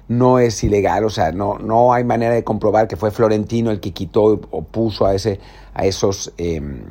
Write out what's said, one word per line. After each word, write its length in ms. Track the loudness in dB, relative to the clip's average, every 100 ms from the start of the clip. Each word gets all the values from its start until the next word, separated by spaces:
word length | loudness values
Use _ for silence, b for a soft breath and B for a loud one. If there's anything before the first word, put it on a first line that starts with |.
| B
no 320 | 2 4 4
es 240 | 4 2
ilegal. 420 | 0 2 2 0
O 60 | 0
sea, 220 | 0 -2
no, 260 | -2 -4 -4
no 340 | 0 4 4
hay 120 | 4
manera 300 | 2 0 0
de 100 | 0
comprobar 420 | 0 -2 2 2 0
que 80 |
fue 160 | 0 -2
Florentino 640 | 2 2 2 -2 -2 -2
el 80 | -2
que 100 | -6
quitó 500 | -8 -4 2 2 2 -4
o 140 | -10
puso 440 | -8 -4 -2 0 0
a 80 | 0
ese, 240 | -2 -6 B B B
a 120 | -4 -2
esos, 460 | 0 -2 -2 -8 -8
em, 460 | -6 -4 -6 -10 -14